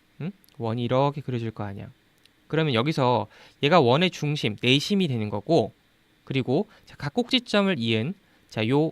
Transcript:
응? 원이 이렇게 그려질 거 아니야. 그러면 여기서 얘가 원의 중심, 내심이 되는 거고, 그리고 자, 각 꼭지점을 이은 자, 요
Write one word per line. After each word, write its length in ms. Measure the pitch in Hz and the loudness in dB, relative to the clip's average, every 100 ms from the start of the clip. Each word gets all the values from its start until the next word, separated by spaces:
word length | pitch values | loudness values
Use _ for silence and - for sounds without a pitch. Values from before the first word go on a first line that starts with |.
| _ - | _ -12
응? 120 | 156 - _ - | -12 -12 _ -10
원이 260 | 113 120 | -6 -4
이렇게 380 | 120 127 139 139 | 0 0 0 -2
그려질 300 | 127 123 113 | -6 -6 -6
거 120 | - | -8
아니야. 260 | 104 101 - - _ _ _ _ - | -10 -10 -16 -20 _ _ _ _ -6
그러면 260 | 151 160 | -2 0
여기서 540 | 113 143 156 123 117 107 - - - | 0 0 0 2 2 -2 -10 -20 -2
얘가 180 | 143 175 | 4 6
원의 300 | 120 139 185 | 6 4 2
중심, 480 | - 147 147 123 101 | -2 -4 -2 -4 0
내심이 480 | 120 139 - 202 170 | 2 2 2 0 0
되는 220 | 120 107 | -2 -4
거고, 420 | 104 - 160 101 - _ _ _ _ | -4 0 2 0 -6 _ _ _ _
그리고 440 | - 135 123 143 214 - - | -6 -4 0 -2 -2 -10 -20
자, 100 | - | -10
각 160 | 139 | -6
꼭지점을 640 | - 240 254 240 208 196 151 | -4 0 0 0 0 0 0
이은 380 | 113 110 131 - _ _ - | 0 0 -2 -8 _ _ -10
자, 180 | 113 110 | -4 0
요 240 | 143 156 | 0 0